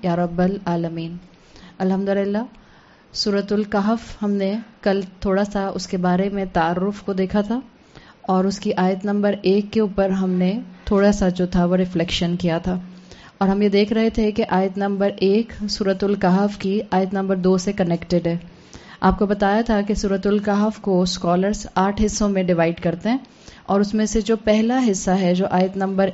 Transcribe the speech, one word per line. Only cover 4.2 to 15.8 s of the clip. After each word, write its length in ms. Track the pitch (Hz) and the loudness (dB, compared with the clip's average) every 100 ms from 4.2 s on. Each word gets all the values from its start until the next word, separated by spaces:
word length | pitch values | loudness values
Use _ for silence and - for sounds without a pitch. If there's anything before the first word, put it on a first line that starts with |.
ہم 100 | 208 | -2
نے 200 | 202 190 214 220 - | 0 -2 -4 -8 -4
کل 180 | 208 196 190 - | -2 0 -4 -6
تھوڑا 240 | 202 190 | -2 0
سا 220 | 202 208 196 | 0 -4 -4
اس 120 | - - | -6 -6
کے 100 | 185 | -2
بارے 320 | 180 180 196 | 0 2 0
میں 120 | 196 185 | -2 -4
تعارف 500 | 185 160 175 190 202 | 0 0 0 -2 -4
کو 80 | - | -6
دیکھا 280 | 190 185 208 | -2 0 0
تھا، 180 | 208 240 - - _ - - - | -2 -4 -8 -20 _ -20 -20 -14
اور 220 | - 185 | -2 0
اس 140 | 190 196 | 0 -2
کی 120 | 208 - | -4 0
آیت 280 | 185 190 | 0 0
نمبر 300 | 208 202 202 202 | -2 0 0 0
ایک 300 | 190 196 208 | 2 2 2
کے 80 | 226 | 0
اوپر 300 | 214 196 196 190 | 0 0 0 2
ہم 120 | 185 | 0
نے 200 | 180 180 220 - - | 2 0 -2 -8 -12
تھوڑا 260 | - 202 202 | 0 4 4
سا 160 | 208 185 180 | 4 0 0
جو 80 | 180 | 0
تھا 180 | 180 | 2
وہ 120 | 175 185 | 2 2
reflection 600 | 180 170 175 - 175 175 | 0 -2 -2 -2 -2 0
کیا 220 | 175 165 | 0 -2
تھا، 180 | 175 180 - - - - - - | -2 -6 -6 -20 -20 -20 -16 -2
اور 100 | 190 | 0
ہم 140 | 196 | 2
یہ 60 | 208 | 2
دیکھ 240 | 202 214 | 4 2
رہے 180 | 220 226 | 2 0
تھے 200 | 226 214 | 2 0
کہ 140 | 214 - | 0 0
آیت 280 | 185 190 190 | 2 0 -2
نمبر 320 | 196 196 202 202 | -2 0 0 2
ایک 320 | 190 208 226 - 208 | 2 2 0 -6 -6
سورۃ 340 | - | -2